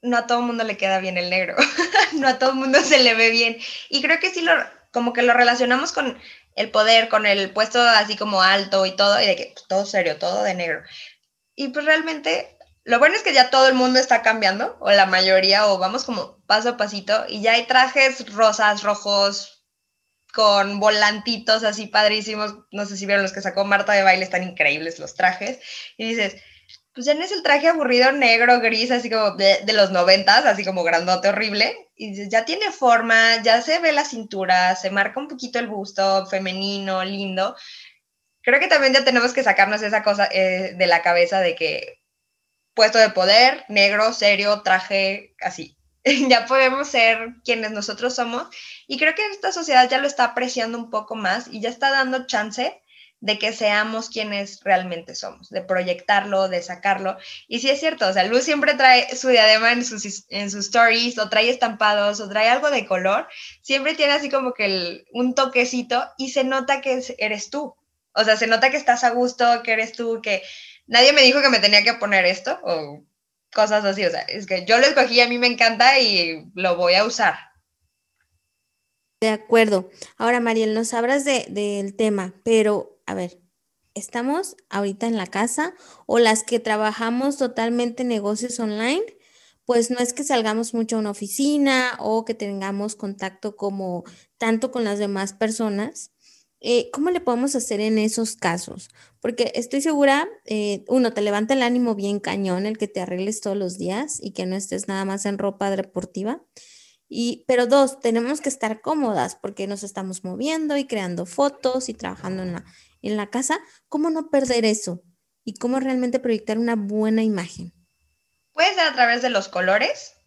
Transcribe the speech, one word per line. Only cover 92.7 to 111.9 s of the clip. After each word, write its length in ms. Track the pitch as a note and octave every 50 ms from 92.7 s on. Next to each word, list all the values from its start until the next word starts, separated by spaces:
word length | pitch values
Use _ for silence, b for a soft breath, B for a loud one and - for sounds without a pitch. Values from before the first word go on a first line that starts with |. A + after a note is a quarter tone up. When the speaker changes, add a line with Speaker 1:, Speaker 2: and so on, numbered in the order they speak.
| G3 G3 G3+ G#3+ G#3+
Speaker 2:
contacto 600 | _ - G3 G3 G3 G3 F#3+ F#3 _ - G#3+ G#3
como 480 | - G3+ G3+ G3 G3 F#3+ F#3 F3+ F3 E3+ B B B B B _
tanto 340 | _ A#3 A3+ A3+ A3 A3+ B3+
con 120 | B3+ B3 A#3
las 160 | G#3 G3+ G3+
demás 340 | G#3 G3+ G3+ G3 G3 G3 G3
personas. 800 | _ A3+ A3 A3 - A3+ G#3+ G3+ G3+ G#3 C4+ - - - - _ b b b b b b b _ _
Eh, 280 | - - A#3+ A#3+ A#3+ -
¿cómo 180 | - C#4 D4 F4+
le 120 | F4+ F4
podemos 340 | - - A#3+ A#3+ B3+ C#4 C#4
hacer 240 | C4 B3 - A3 G3+
en 160 | G#3+ A3 A3 A3
esos 360 | G#3+ A3 G#3+ - A3+ A3 -
casos? 540 | _ - F#3 E3+ F3+ - - - F#3+ - _ b b b b b b
Porque 300 | _ A3+ A#3 A#3+ A#3+ - -
estoy 260 | - A#3 A#3+ - C#4
segura, 460 | C#4 E4 D4+ C#4+ C#4+ C#4 C4+ C#4+ E4 G4+ A4+ - _
eh, 380 | - G#3+ G#3+ G#3 G#3 G3+ G3 -
uno, 260 | - - C4 B3 A#3 A#3
te 80 | G#3
levanta 320 | G#3 G#3 G3+ G#3 G#3+ A3 C4+
el 100 | C4+ B3
ánimo 300 | A#3+ B3 B3 B3 A#3 A3
bien 240 | G3+ G3 G3+ G3+ G3+
cañón 460 | G3 - F#3 G3 G3 F#3+ F3+ F3+ G3
el 120 | G#3+ A3
que 100 | A3 G#3+
te 140 | G3+ - G3
arregles 400 | F3+ F#3 F3+ F3+ F#3+ G3+ A3 -
todos 160 | - G#3 F#3+
los 200 | G3+ G3 F3+ F3+
días 420 | F#3+ F3 F3 F#3+ A3 C#4+ D4+ - -
y 100 | - G3+
que 140 | G3 - F#3
no 100 | F#3 F#3
estés 320 | G3 F#3+ - F3+ F#3+ F#3+
nada 180 | - G3 F#3+ G3
más 200 | F#3+ F#3+ G3 -
en 120 | G3+ G3+
ropa 320 | G3 G3+ G3+ G3 _ G3+ G3
deportiva. 720 | G3 F#3+ F#3+ - _ F#3 F#3 - _ F#3+ F#3+ G#3+ C4+ F4+ _ _ b b b b b b b b b b _ _
Y, 340 | - A3+ A#3+ A#3+ A#3+ A#3+ _
pero 180 | - B3+ B3 B3
dos, 340 | A#3 C4 C#4+ C#4 C4+ C4+ -
tenemos 400 | - A#3 A3+ A3+ A#3 B3 D4 D4
que 100 | - C#4+
estar 320 | C#4 - - G#3+ A3 A3
cómodas 540 | _ - D#4 D#4 C#4 A#3 G#3 E3 B2 - -
porque 300 | _ - G3+ G3 - G3
nos 160 | G3 G3+ G3 G#3
estamos 400 | G3 - - F#3+ F#3+ F#3 F#3 -
moviendo 540 | F#3 F3+ G3 B3 D4 D#4+ D#4+ D#4 D4+ D4
y 80 | C#4+ C4+
creando 400 | C#4 A#3+ G#3+ F#3+ F3+ F3 F3 F3
fotos 640 | F3 - - C#4 C#4+ C#4 - - C4 B3+ C4 B3+
y 60 | -